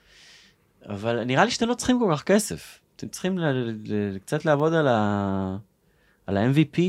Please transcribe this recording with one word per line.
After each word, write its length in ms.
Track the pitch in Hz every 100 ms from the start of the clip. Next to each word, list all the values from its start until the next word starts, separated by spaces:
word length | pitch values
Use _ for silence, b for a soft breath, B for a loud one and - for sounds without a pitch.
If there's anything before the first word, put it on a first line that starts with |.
| b b b b b b b _ -
אבל 360 | 101 110 117
נראה 200 | 120 135
לי 60 | 214
שאתם 180 | - 226
לא 60 |
צריכים 240 | 240 - 247
כל 140 | 214 147
כך 60 |
כסף. 560 | - 208 - 78 - - _ -
אתם 120 | 110
צריכים 300 | - 185 185
ל-, 60 |
ל-, 300 | 160 127 117 110 107
ל-, 320 | 104 101 95
קצת 260 | - 151
לעבוד 280 | 160 143 160
על 160 | 165 143
ה-, 680 | 113 104 101 98 98 95 98 - _ _ _ _ _ -
על 100 | 98
ה-M 180 | 120
V 220 | 139 156
P 40 | -